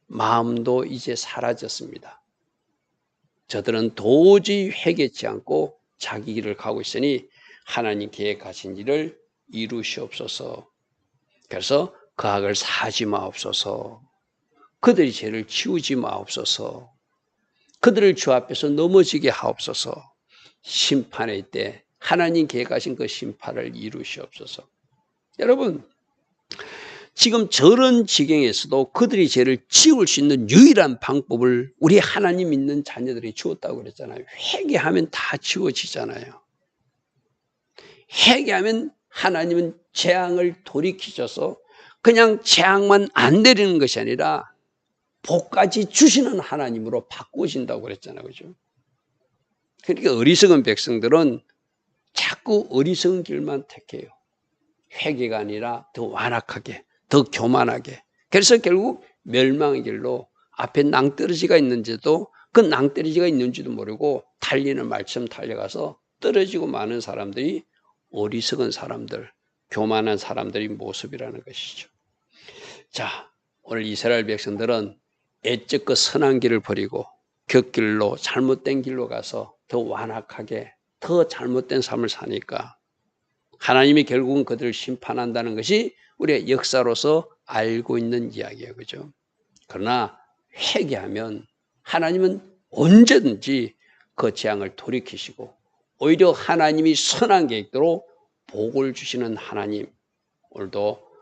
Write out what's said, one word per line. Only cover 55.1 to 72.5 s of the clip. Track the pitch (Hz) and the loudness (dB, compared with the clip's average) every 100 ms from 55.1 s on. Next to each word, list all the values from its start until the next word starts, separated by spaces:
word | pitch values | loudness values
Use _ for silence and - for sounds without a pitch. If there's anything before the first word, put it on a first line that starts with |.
| 135 120 110 | -4 -4 -4
아니라 | 104 107 117 117 - | -6 -6 -8 -10 -12
더 | - | -12
완악하게, | 113 95 101 117 - - - - - _ _ | -10 -6 -4 -4 -6 -12 -14 -18 -20 _ _
더 | 143 | 2
교만하게. | 127 - 117 131 120 120 - - _ _ _ | 2 0 0 2 0 -2 -10 -18 _ _ _
그래서 | 202 196 233 | 2 6 6
결국 | - 185 240 - - _ | 6 2 0 -6 -12 _
멸망의 | - 120 131 139 147 135 | -4 2 2 4 2 0
길로, | 117 110 127 127 - _ _ | -4 -6 -6 -6 -10 _ _
앞에 | - 123 - | -10 -2 2
낭떠러지가 | 143 139 139 139 - 165 170 165 | 2 4 2 0 -2 -2 2 4
있는지도, | 135 120 110 113 151 160 202 _ _ | 4 0 -4 -4 0 0 -2 _ _
그 | 233 | 4
낭떠러지가 | 190 135 139 - 160 160 175 | 4 4 0 0 -2 2 2
있는지도 | 143 123 123 131 | 2 0 -4 -8
모르고 | 113 104 110 147 135 - _ | -10 -10 -4 -2 -2 -6 _
달리는 | - 139 139 131 120 | -4 -2 0 -2 -4
말처럼 | 107 98 120 120 | -6 -8 -8 -10
달려가서 | - 127 110 104 - 151 - _ _ | -10 -10 -8 -10 -8 -10 -10 _ _
떨어지고 | - 233 190 180 160 | 0 2 0 -2 -4
마는 | 123 107 120 | -6 -6 -6
사람들이 | 110 107 101 104 143 190 - _ _ _ _ | -8 -10 -10 -6 -6 -6 -10 _ _ _ _
어리석은 | 98 104 113 - 151 117 | -8 -6 -4 -4 -4 -4
사람들, | - - 120 110 107 117 _ _ _ _ | -4 -10 -12 -12 -14 -16 _ _ _ _
교만한 | - 110 107 107 101 | -4 0 0 0 -4
사람들의 | - 117 101 98 107 | -6 -8 -8 -8 -8
모습이라는 | 104 107 95 - - 120 - | -10 -12 -12 -12 -12 -14 -14
것이죠. | - - - - - _ _ _ _ _ - | -16 -16 -14 -16 -20 _ _ _ _ _ -20